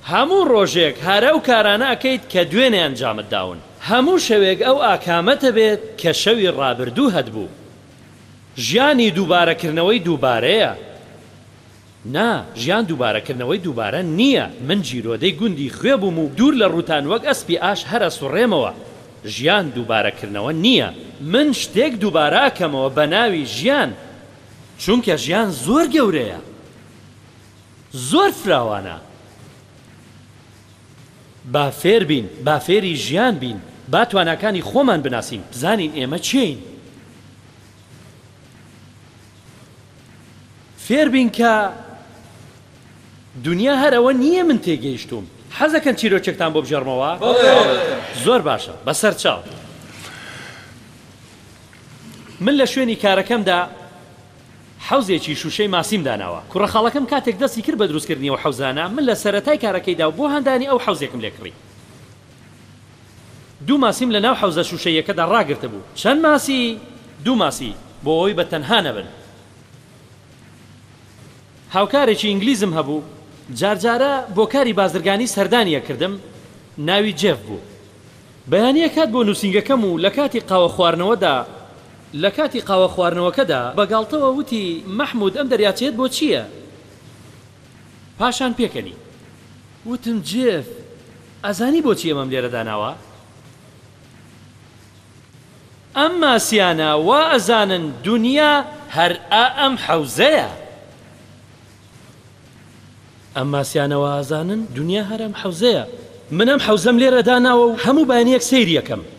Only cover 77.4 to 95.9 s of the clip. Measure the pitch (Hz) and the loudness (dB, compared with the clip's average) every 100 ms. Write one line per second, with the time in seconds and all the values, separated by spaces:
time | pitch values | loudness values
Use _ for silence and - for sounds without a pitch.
77.4 | 104 98 - - - - - - - - | -4 -14 -14 -20 -20 -20 -20 -20 -20 -20
78.4 | - 165 233 277 330 - 320 233 214 208 | -2 2 4 2 2 2 0 2 0 0
79.4 | 202 202 202 262 202 170 185 214 285 240 | 0 0 2 0 0 0 0 0 -2 -2
80.4 | - 190 170 - 170 165 180 220 175 135 | 0 2 2 2 0 2 0 0 2 0
81.4 | 117 - - - - - - 147 185 202 | -4 -14 -20 -20 -20 -20 -16 -2 -2 0
82.4 | 302 233 - 190 185 185 175 170 175 175 | -4 -4 0 2 2 2 0 2 -2 0
83.4 | 240 139 120 147 202 220 220 302 269 262 | 0 0 -2 -2 0 0 -2 0 0 0
84.4 | 294 226 190 165 185 196 285 240 196 202 | -4 -4 -4 -6 -8 -6 -4 0 -2 -2
85.4 | 269 233 208 190 262 233 262 - 302 156 | -2 2 2 0 -4 -2 -4 -2 0 0
86.4 | 104 - - - - - - - - - | -4 -16 -20 -20 -20 -20 -20 -20 -20 -20
87.4 | - - - - - - - - 233 240 | -20 -20 -20 -20 -20 -20 -20 -4 -4 -2
88.4 | 262 233 226 135 110 - - - - - | -4 -2 -4 -4 -12 -14 -20 -20 -20 -20
89.4 | - - - - 220 240 233 226 147 202 | -20 -20 -20 -20 -10 -8 -4 -6 -4 -2
90.4 | 254 180 120 - - - - - - - | 0 0 -4 -14 -20 -20 -20 -20 -20 -12
91.4 | - 180 240 320 302 202 165 143 135 131 | -8 -2 0 2 2 0 -2 -4 -4 -4
92.4 | 123 120 113 107 107 160 - - - - | -4 -4 -6 -4 -6 -8 -18 -20 -20 -20
93.4 | - - - - - - - - - - | -20 -20 -20 -20 -20 -20 -20 -20 -20 -20
94.4 | - - - - - - - - - - | -20 -20 -20 -20 -20 -20 -20 -20 -20 -20
95.4 | - - - - - | -20 -20 -20 -20 -10